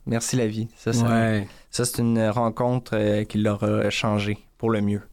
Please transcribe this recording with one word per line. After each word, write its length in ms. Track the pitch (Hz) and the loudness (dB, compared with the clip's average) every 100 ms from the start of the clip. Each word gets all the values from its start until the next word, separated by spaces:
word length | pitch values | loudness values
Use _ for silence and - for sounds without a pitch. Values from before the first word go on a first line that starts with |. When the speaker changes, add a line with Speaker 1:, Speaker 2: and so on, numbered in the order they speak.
Speaker 1:
merci 320 | - 113 - 127 | -4 -4 0 0
la 100 | 110 | 0
vie. » 220 | 110 110 - | -2 -8 -6
Ça, 160 | 113 | -2
ça, 140 | 117 117 | 2 2
Speaker 2:
Ouais. 420 | 113 113 107 101 - - | 2 2 0 -4 -12 -10
Speaker 1:
ça, 160 | - 123 | -4 -4
c'est 120 | - | 0
une 260 | 117 113 110 | 2 2 2
rencontre, 640 | 110 113 117 123 123 - | 2 0 0 0 0 -2
euh, 300 | 110 107 104 | 0 2 2
qui 140 | 107 107 | 0 0
l'aura 500 | 107 101 107 107 104 | 0 0 0 0 0
changé 500 | - 110 104 104 104 - - | 0 0 0 -2 -4 -10 -4
pour 100 | 113 | 0
le 120 | 110 | 0
mieux. 180 | 104 104 - | 0 -2 -6